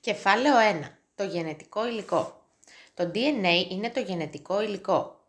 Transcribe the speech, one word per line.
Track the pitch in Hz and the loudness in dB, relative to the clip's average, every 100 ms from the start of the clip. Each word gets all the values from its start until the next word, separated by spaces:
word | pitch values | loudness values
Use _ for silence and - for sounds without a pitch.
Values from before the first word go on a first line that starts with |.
| - | -4
Κεφάλαιο | 196 196 214 277 254 | -2 2 4 6 6
ένα. | 214 170 143 - _ _ | 4 2 -6 -14 _ _
Το | |
γενετικό | 196 170 160 151 - 208 233 | -6 -4 -6 -10 -10 -6 -4
υλικό. | 226 - 175 - - _ _ - - - | -6 -2 -2 -2 -10 _ _ -20 -20 -20
Το | - 175 | -6 -4
D | 175 | 0
N | 262 277 185 | 0 2 4
A | 170 185 | 2 2
είναι | 185 233 | -4 -4
το | 254 | -6
γενετικό | 196 175 151 - - 190 | -4 -6 -6 -10 -6 -4
υλικό. | 214 196 - 175 - - | -2 -6 0 0 0 -12